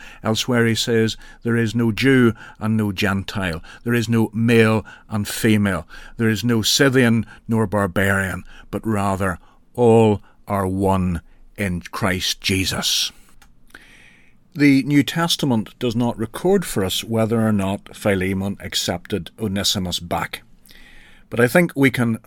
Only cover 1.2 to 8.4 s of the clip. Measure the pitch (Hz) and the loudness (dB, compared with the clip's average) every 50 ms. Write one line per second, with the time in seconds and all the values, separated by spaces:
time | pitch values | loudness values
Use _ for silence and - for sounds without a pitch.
1.2 | - - - - - 120 117 117 117 107 98 120 117 113 104 - 120 135 135 127 | -16 -20 -16 -8 -4 -2 0 0 0 0 0 0 0 0 0 2 4 4 6 6
2.2 | 123 113 104 - - - - - 107 110 110 110 107 104 95 - 107 95 98 95 | 6 4 4 0 -8 -20 -12 -6 -4 -2 0 0 0 -2 -2 -2 -2 0 -2 -2
3.2 | 87 - - 110 95 87 80 80 - - - - - 117 120 120 110 117 117 113 | -4 -6 -6 -6 -4 -4 -6 -8 -10 -16 -18 -10 -4 -2 -2 0 0 0 0 0
4.2 | 110 - - 110 113 117 117 113 113 110 110 107 104 - - - - - 107 107 | 0 0 0 0 2 4 6 6 6 6 4 0 -2 -6 -14 -20 -14 -8 -6 -6
5.2 | 101 - - - - 113 107 104 104 101 92 80 - - - - - - - - | -4 -6 -4 0 2 2 4 4 2 0 -2 -4 -6 -10 -16 -20 -20 -12 -6 -2
6.2 | 117 110 110 101 117 120 120 110 101 - - - 143 139 123 135 123 117 117 113 | 0 0 0 0 0 0 0 0 0 0 2 2 2 4 4 4 4 4 2 0
7.2 | 104 - - - - - 113 110 110 92 107 104 101 92 85 98 95 98 98 98 | -2 -4 -10 -14 -6 -2 -2 0 0 0 0 0 -2 0 0 0 0 0 0 0
8.2 | 95 95 92 90 | -2 -4 -6 -8